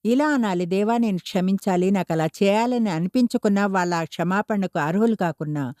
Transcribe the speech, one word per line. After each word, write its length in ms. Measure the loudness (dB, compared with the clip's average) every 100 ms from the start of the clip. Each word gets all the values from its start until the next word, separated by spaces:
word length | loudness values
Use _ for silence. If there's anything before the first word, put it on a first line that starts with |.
| 2
ఇలా 220 | 2 2
అనాలి, 380 | 0 0 -2 -2
"దేవా, 320 | 0 0 0
నేను 200 | 0 -2
క్షమించాలి, 720 | -2 -2 0 0 0 2 2
నాకు 200 | 0 0
అలా 140 | -2 -2
చేయాలని 640 | 0 2 2 0 0 0
అనిపించుకున్నా, 760 | -2 -2 0 0 0 0 2 2
వాళ్ళ 260 | 0 0
ఆ 100 | -2
క్షమాపణకు 760 | -4 -4 -2 -2 -2 -2 -2 -2
అర్హులు 360 | 0 2 2 2
కాకున్నా 580 | -2 -2 -4 -4 -4 -8